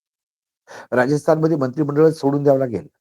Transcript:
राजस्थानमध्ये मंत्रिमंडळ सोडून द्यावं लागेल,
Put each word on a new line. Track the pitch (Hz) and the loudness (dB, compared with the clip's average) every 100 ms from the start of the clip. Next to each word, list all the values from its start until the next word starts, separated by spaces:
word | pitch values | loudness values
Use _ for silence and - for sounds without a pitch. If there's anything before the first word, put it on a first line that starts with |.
| _ _ _ _ _ _ - - - | _ _ _ _ _ _ -20 -20 -6
राजस्थानमध्ये | 120 123 147 - 160 160 160 | -2 0 0 0 0 0 0
मंत्रिमंडळ | 131 139 143 143 160 | -4 -4 -4 2 2
सोडून | 156 139 143 | 2 -2 0
द्यावं | 143 135 | 2 2
लागेल, | 131 98 76 _ | 0 -6 -10 _